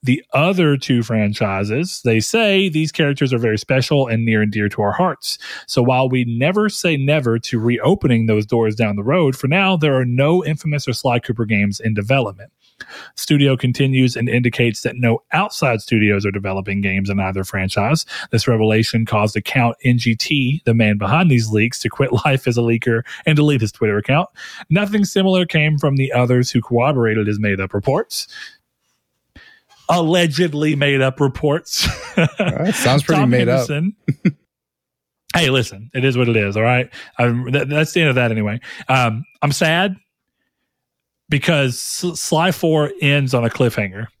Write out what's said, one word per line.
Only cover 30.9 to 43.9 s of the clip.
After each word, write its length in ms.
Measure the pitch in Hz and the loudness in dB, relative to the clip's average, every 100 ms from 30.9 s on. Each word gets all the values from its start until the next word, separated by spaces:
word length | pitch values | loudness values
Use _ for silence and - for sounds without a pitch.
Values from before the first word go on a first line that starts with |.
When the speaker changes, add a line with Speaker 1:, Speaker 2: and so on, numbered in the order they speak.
| 139 135 131 | 2 0 2
Speaker 1:
reports. 680 | 139 - 151 151 - - - - | -2 0 -2 -2 -4 -4 -4 -4
<laughs> 140 | - - | -6 0
Speaker 2:
All 80 | 156 - | 0 0
right, 340 | 190 - 180 | -4 -2 -2
sounds 300 | - - 139 | 0 2 0
pretty 160 | - 156 | 2 2
Speaker 1:
Tom 80 | 131 | 4
Speaker 2:
made 180 | 123 120 | 2 2
up. 200 | 131 123 | 0 0
Speaker 1:
Henderson. 260 | 147 180 - - 143 180 | -2 -4 -4 -6 -2 -2
<laughs> 120 | 143 _ _ _ _ _ _ _ _ _ 175 | -4 _ _ _ _ _ _ _ _ _ 0
Hey, 140 | 156 | 2
listen, 400 | 135 120 98 117 | 2 -2 -8 -10
it 100 | 131 | -2
is 140 | 131 120 | 0 2
what 100 | 120 | 2
it 80 | 113 | 2
is, 220 | 101 104 | 0 0
all 60 | |
right? 260 | 113 123 127 - - - | 0 0 -2 -10 -18 -2
I'm, 340 | 120 120 123 | 0 0 -2
th-, 140 | 143 139 | -2 0
that's 260 | 147 156 | -2 0
the 80 | 180 | 0
end 80 | 156 | 0
of 60 | 127 | 2
that 160 | 120 | 0
anyway. 280 | 110 104 117 - - - | 0 -2 -4 -10 -20 -2
Um, 340 | 135 120 110 - _ | 0 2 -2 -10 _
I'm 120 | 147 | -4
sad 420 | 143 165 165 202 190 _ _ _ _ _ _ _ _ _ _ _ _ _ | 0 0 2 0 -4 _ _ _ _ _ _ _ _ _ _ _ _ _
because 460 | 147 - 156 135 120 - - | -2 2 2 0 -2 -8 -6
S-, 160 | 180 160 | -6 -6
Sly 320 | - 156 175 | -2 2 2
four 400 | 165 170 156 143 - | 0 0 2 0 0
ends 320 | 147 143 135 | 0 2 2
on 120 | 127 117 | 0 0
a 40 | |
cliffhanger. 580 | - 123 - 101 | 2 0 0 -6